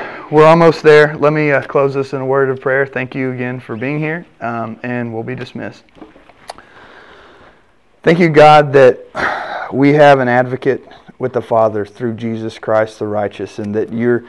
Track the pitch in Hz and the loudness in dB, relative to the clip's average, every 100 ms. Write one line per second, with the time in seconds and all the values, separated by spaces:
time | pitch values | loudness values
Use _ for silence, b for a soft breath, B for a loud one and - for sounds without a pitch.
0 | B B B 151 156 170 165 - 156 151 | B B B 4 6 6 4 4 6 6
1 | 151 151 147 151 151 135 - 147 139 139 | 4 0 -2 0 0 -2 -2 -2 -2 -2
2 | 135 139 131 139 131 131 135 131 135 127 | -6 -6 -2 0 0 -2 -2 -2 -2 -6
3 | 127 139 131 127 123 127 - 110 131 151 | -8 -6 -6 -6 -8 -10 -12 -10 -6 -6
4 | 156 170 - - 117 117 113 110 123 123 | -6 -8 -12 -14 -10 -8 -10 -10 -10 -8
5 | 117 113 120 123 123 120 107 - _ - | -8 -10 -10 -12 -14 -14 -14 -16 _ -20
6 | - _ _ _ - - B B B B | -20 _ _ _ -20 -20 B B B B
7 | B B B B B B B B _ _ | B B B B B B B B _ _
8 | - 170 170 151 151 151 147 139 127 - | 0 2 4 6 8 8 6 6 6 4
9 | - - - - - - - 127 143 151 | -4 -8 -6 -6 -10 -12 -8 0 2 4
10 | 143 139 123 123 127 127 139 120 - B | 4 4 2 0 -2 -4 -4 -4 -8 B
11 | B - 127 120 - 113 110 107 101 - | B -10 -8 -6 -2 0 0 -2 -8 -8
12 | 120 110 117 113 113 - - 110 110 - | -8 -6 -8 -8 -10 -10 -4 -2 -2 -6
13 | 107 104 101 - 98 - 104 107 - 113 | -8 -6 -6 -8 -12 -10 -8 -6 -6 -4
14 | 120 117 | -2 -2